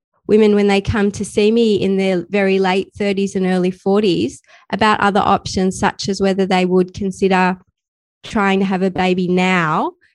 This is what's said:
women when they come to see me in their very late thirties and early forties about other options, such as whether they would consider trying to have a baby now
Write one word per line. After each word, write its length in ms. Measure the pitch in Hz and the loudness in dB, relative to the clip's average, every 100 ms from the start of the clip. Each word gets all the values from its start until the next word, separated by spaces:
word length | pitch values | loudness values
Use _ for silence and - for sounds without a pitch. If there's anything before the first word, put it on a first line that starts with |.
| _ _ - | _ _ 2
women 280 | 214 214 | 4 4
when 140 | 208 202 | 4 2
they 120 | 196 | 0
come 300 | - 220 202 | 0 -2 -2
to 140 | 202 | -4
see 260 | 196 220 208 | -6 0 2
me 240 | 233 226 | 2 2
in 220 | 196 190 190 | 2 0 0
their 280 | 190 180 175 | 0 -2 -2
very 280 | 202 190 190 | 0 2 2
late 340 | 185 196 - - | 0 -2 -4 -4
thirties 380 | 202 196 196 | -4 -2 -2
and 120 | 196 185 | -2 0
early 240 | 185 185 | 0 -2
forties 680 | 185 196 202 208 165 254 - _ - - | -2 -2 0 2 0 -2 -6 _ -20 -8
about 280 | 190 214 208 | 0 0 2
other 200 | 202 196 | 0 2
options, 580 | - 202 - 190 185 185 | 2 0 -2 -4 -2 -2
such 300 | 202 - - | -4 -4 -6
as 120 | 190 | -2
whether 260 | 196 190 185 | -2 0 0
they 180 | 185 | 0
would 300 | 185 185 180 | 2 0 0
consider 640 | - 196 185 190 185 185 185 _ _ _ _ _ _ | -4 -8 -2 0 2 0 -2 _ _ _ _ _ _
trying 380 | - 226 196 190 | -6 -2 0 0
to 40 | |
have 180 | 196 185 | 0 -2
a 80 | 190 | -2
baby 360 | 185 185 185 180 | -2 0 0 0
now 640 | 180 185 185 156 175 320 - _ | 0 2 0 0 -2 -4 -8 _